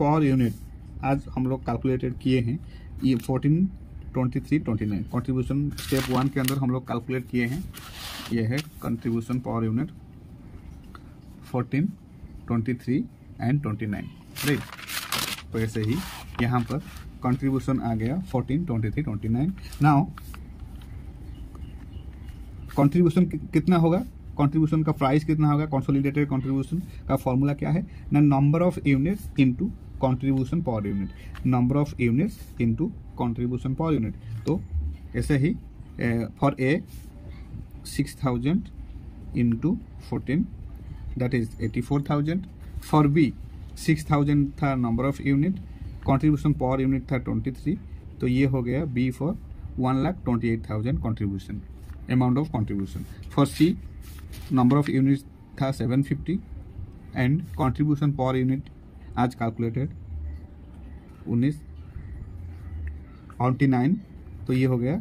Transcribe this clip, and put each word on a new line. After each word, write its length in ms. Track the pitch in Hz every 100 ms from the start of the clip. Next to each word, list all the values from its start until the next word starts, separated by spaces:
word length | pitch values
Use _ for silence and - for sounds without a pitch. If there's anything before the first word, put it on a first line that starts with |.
per 180 | 147 156 143 131
unit 160 | 117 107 - - - -
आज 180 | 135 139 -
हम 120 | 131 127
लोग 200 | 131 -
कैलकुलेटेड 520 | 117 131 127 127 123
किए 220 | 131 127
हैं, 180 | 113 151 - - - -
ये 100 | 131
फोर्टीन, 520 | 120 - 131 143 160 190 - - - -
ट्वेंटी 280 | 135 127 139
थ्री, 180 | - 151
ट्वेंटी 280 | 139 110 104
नाइन। 180 | 101
contribution 720 | - 117 117 127 123 139 147 - -
step 240 | 135 127 127
one 160 | 135
के 80 | 139
अंदर 140 | 127
हम 160 | 135 131
लोग 180 | 127 -
कैलकुलेट 400 | 117 117 127 120
किए 180 | 123 120
हैं, 180 | 151 - - - - - - -
ये 100 | 113
है 160 | 110 135
contribution 840 | 151 - - 117 120 117 113 127 120
per 160 | 113 113
unit 180 | 113 156 - - - - - - - - - - - - - - - -
fourteen, 320 | 127 120 135 190 - - - - - -
ट्वेंटी 280 | 117 113
थ्री 300 | 123 - 131 - - - -
and 180 | 113 143
ट्वेंटी 240 | 117 107 110
नाइन, 180 | 101 - - - - 143
राइट? 140 | 127 - - - - - - - - -
तो 60 | 113
ऐसे 240 | 110 113
ही 140 | 107 156 - - - -
यहाँ 180 | 120 123
पर 220 | 113 139 - - - -
कंट्रीब्यूशन 580 | 123 123 135 131 131 131
आ 140 | 117
गया 260 | 113 113 170
फोर्टीन, 440 | 185 127 123 143
ट्वेंटी 260 | 175 117 107
थ्री, 120 | 135
ट्वेंटी 260 | 147 104 110
नाइन। 240 | 117 160 190 - -
Now 240 | 147 143 - - - - - - - - - - - - - - - - - - - - - - - - - - - -
कंट्रीब्यूशन 480 | 139 175 170 180
कि-, 280 | 170 151 -
कितना 240 | 160 185 175
होगा, 220 | 160 180 - - - -
कंट्रीब्यूशन 440 | 147 160 156 160
का 100 | 156
प्राइस 320 | 147 135 147
कितना 280 | 156 156 151
होगा, 140 | 147 151
कंसोलिडेटेड 640 | 135 - 139 139 147 143
कंट्रीब्यूशन 540 | 135 131 135 131 170 - - -
का 80 | 135
फॉर्मूला 380 | 135 127 143
क्या 160 | 143 147
है 160 | 160 - - -
ना, 80 | 147
number 420 | 147 135 143 165 175
of 80 | 170 147
units 540 | 135 156 208 - -
into 300 | 131 123 185 - - -
contribution 600 | 131 127 135 135 127 175 -
per 120 | 113
unit, 280 | 101 98 98 - - - 127
number 300 | 127 123 143
of 100 | 147 -
units 600 | 120 120 214 - - -
into 300 | 117 113 185 - - -
contribution 540 | 120 113 123 123 131 135
per 180 | 160 143
unit। 120 | 107 - - - -
तो 140 | 180 - - - - - 120
ऐसे 220 | 120 143
ही, 180 | 151 - - - - -
ए, 280 | 117 117 110 -
for 80 | 139 135
A 200 | 131 160 - - - - - - - - - - -
सिक्स 320 | - 143 -
थाउजेंड 400 | 135 123 131 185 - - - - - - - -
into 400 | 120 113 147 233 - - -
fourteen, 320 | 117 - 147 247 - - - - - - -
that 160 | 123
is 260 | 127 110 -
eighty-four 440 | 107 123 120 143 143
thousand। 280 | 147 151 180 - - - - -
For 220 | 151 147 151
B 140 | 131 - - - - -
सिक्स 340 | - 156 -
थाउजेंड 420 | 147 143 147 139
था 240 | - 139 131
number 360 | 120 117 135
of 80 | 139 104
unit, 500 | 139 165 190 - - - - -
contribution 460 | 135 151 147 151 139
per 140 | 127 135
unit 300 | 135 135 -
था 60 | 131
ट्वेंटी 260 | - 113 120 127
थ्री, 180 | 147 202 - - - -
तो 60 | 127
ये 200 | 127 139
हो 80 | 131
गया 220 | 120 127 160
B 160 | 123 127 127
for 160 | 143 226 - - - - 127
one 160 | 131
lakh 200 | 151 190
twenty-eight 420 | - 120 117 113 110
thousand 360 | 107 117 156
contribution, 580 | 117 107 101 98 - 101 - - - - - 123
amount 260 | 123 127
of 80 | 156 117
contribution। 500 | 104 101 98 - - - -
For 120 | - 139
C, 300 | - 160 - - - - - - - -
number 280 | 131 123 143
of 60 | 143 135
units 280 | 135 135 - - - -
था 100 | 135 135
सेवन 200 | - 131
फिफ्टी 360 | 135 147 - 185 - - - - - - - -
and 200 | 127 160 - -
contribution 560 | 131 127 151 143 147 139
per 120 | 127 131
unit 380 | 127 131 - - - - - -
as 180 | 117 -
calculated 580 | 117 110 117 117 147 - - - - - - - - - - - - - -
उन्नीस, 260 | 117 135 151 - - - - - - - - - - - - - - - - - -
ट्वेंटी 300 | 120 123 139
नाइन, 280 | 127 135 202 - - - - -
तो 60 |
ये 120 | 127
हो 120 | 131 127
गया 180 | 123 196